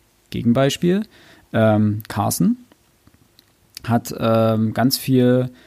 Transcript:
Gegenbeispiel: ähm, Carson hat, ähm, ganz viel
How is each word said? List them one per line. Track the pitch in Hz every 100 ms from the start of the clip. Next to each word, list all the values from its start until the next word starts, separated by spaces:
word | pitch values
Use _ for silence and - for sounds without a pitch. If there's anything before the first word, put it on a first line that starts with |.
| _ _ -
Gegenbeispiel: | 117 117 127 139 - 175 196 220 _ - - _
ähm, | 117 110 107 107 104 -
Carson | 104 107 - 185 247 - _ _ _ _ _ _ _ _ _ _ -
hat, | - 117 - -
ähm, | 117 113 113 110 110
ganz | 110 127 -
viel | - 127 123 127 127 -